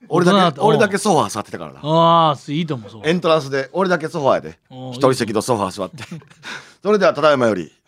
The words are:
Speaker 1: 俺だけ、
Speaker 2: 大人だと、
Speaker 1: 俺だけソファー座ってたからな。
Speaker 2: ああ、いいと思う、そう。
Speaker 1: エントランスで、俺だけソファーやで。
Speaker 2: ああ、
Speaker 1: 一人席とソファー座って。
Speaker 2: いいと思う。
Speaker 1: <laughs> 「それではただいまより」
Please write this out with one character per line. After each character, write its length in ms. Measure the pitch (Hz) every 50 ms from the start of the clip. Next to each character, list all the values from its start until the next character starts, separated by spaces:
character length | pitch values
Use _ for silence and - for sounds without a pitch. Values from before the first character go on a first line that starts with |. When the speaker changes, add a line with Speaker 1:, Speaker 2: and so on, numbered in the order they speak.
| _ -
Speaker 1:
俺 160 | - 170 180
だ 60 | 175
け、 80 | 196 202
Speaker 2:
大 20 |
人 40 | 185
だ 80 | 170 -
と、 120 | - -
Speaker 1:
俺 120 | - - 147
だ 100 | 220 202
け 80 | 196
ソ 180 | 190 - 214 185
フ 40 | 147
ァ 60 | 117
ー 60 | 101
座 100 | - 110
っ 20 | 104
て 80 | -
た 80 | - 92
か 80 | 85
ら 60 | 76 67
な。 80 | 69 -
Speaker 2:
あ 480 | 143 160 165 165 165 170 170 165 156
あ、 220 | 143 131 - - 143
い 80 | 156
い 40 | 175
と 120 | 156 156
思 100 | 123 110
う、 40 | 104
そ 100 | 104 110
う。 20 | 101
Speaker 1:
エ 80 | 151 170
ン 80 | 180
ト 80 | 165 170
ラ 100 | 160 160
ン 40 | 139
ス 80 | 135
で、 180 | 135 139 135 - -
俺 160 | 170 196 185
だ 100 | 180 165
け 80 | 147
ソ 140 | 156 - 170
フ 60 | 143
ァ 40 | 131
ー 40 | 104
や 60 | 85 71
で。 160 | 78 82 _ _ _
Speaker 2:
あ 40 | -
あ、 160 | 127 131 131
Speaker 1:
一 80 | 127 123
人 160 | 135 131 131
席 180 | - 117 101 113
と 100 | 107 98
ソ 140 | - 127
フ 60 | 107 98
ァ 20 |
ー 40 | 95 90
座 140 | 101 95
っ 40 | 90
て。 60 | -
Speaker 2:
い 40 | 139 -
い 40 |
と 80 | - 180
思 100 | 156 -
う。 40 | - - _ -
Speaker 1:
<laughs> 160 | - - - - - - _
「そ 120 | - 190 214
れ 60 | 208
で 60 | 190
は 80 | 165 143
た 80 | 139 147
だ 100 | 156 147
い 40 |
ま 120 | 135 123 113
よ 60 | 104
り」 180 | 92 82 73 _ _ _